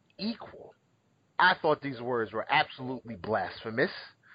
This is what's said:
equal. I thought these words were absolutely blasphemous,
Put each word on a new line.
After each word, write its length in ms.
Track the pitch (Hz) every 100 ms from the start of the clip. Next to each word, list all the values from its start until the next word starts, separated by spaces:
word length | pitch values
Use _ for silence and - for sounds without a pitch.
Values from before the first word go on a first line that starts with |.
| _ -
equal. 560 | 196 - - - - - _ _ _ _ _ -
I 160 | 180 180
thought 220 | 170 147
these 180 | 139 120
words 320 | 120 120 107
were 140 | 110 -
absolutely 680 | 147 151 - 127 127 113 104
blasphemous, 760 | 90 107 90 - 117 113 165 - - _ _